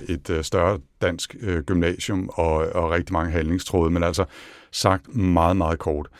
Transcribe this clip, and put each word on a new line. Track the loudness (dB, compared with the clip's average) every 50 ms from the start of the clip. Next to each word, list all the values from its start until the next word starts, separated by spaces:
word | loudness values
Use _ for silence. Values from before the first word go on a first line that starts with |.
| -4 -6
et, | -8 -8 -4 -4
øh, | -4 -4 -2
større | 0 0 2 2 2 0 -2 -6 _ _ _
dansk, | -2 -2 -2 -2 -8 -12 -10 -8
øh, | -4 -2 -2 -2 0
gymnasium | 0 0 2 2 2 0 -2 -4 -4 -4 -4 -4 -4 -2
og, | 0 2 2 2
og | 2 0 0 0 0 0 2
rigtig | 0 0 0 -2 -2
mange | -2 -2 0
handlingstråde, | 0 0 0 0 0 -2 -2 0 2 2 4 4
men | 2 2 2
altså | 0 0 0 -2 -2 -4 -16 -20 -20 -20 -20 -20 _
sagt | -8 0 2 2 2 2 -2 -6 -2
meget, | 0 2 4 4 4 4 4 4
meget | 2 2 0 -2 -2
kort, | -2 -4 -4 -4 -6 -8 -14